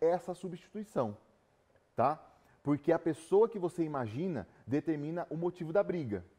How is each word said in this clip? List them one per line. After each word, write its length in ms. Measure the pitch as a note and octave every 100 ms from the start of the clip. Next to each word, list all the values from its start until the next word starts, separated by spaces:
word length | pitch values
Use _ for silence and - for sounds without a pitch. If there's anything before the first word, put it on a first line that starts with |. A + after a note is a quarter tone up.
essa 340 | D#3+ F3 F3+
substituição, 840 | F3 F#3 E3+ - G#3 G#3 - A#2 G2+ _ _ _ _ _ _ _
tá? 260 | - B2 D#3 - _ _ _
Porque 300 | - D3 -
a 80 | E3
pessoa 500 | E3+ D#3 - F#3+ A3
que 80 | A3
você 280 | F3 E3
imagina 640 | D#3+ C#3+ A#2 A2+ F#3 C#3+ F2 - -
determina 600 | C#3+ D3+ D#3 D3 F3 -
o 60 | D#3
motivo 360 | F3 F3 D#3+
da 80 | E3
briga. 440 | G3 F3+ C3+ G2 F2+